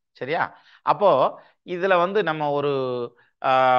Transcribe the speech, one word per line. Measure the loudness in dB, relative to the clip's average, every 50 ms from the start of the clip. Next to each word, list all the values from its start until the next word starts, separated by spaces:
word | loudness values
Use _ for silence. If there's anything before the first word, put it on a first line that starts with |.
| _ _
சரியா? | _ -12 -8 -6 -4 -4 -6 -6 -8 -14 _ _ -20 _
அப்போ | -2 -2 0 2 4 4 4 4 2 0 -2 -6 -18 _ _ _ _
இதுல | -10 -6 -2 0 2 2
வந்து | 2 2 0 0 -2
நம்ம | -2 -2 -4 -4 -4 -2
ஒரு, | -2 -2 -2 -2 -2 -2 -4 -4 -4 -6 -8 -10 -12 _ _ _ _ _
ஆ, | -2 0 2 4 4 4 4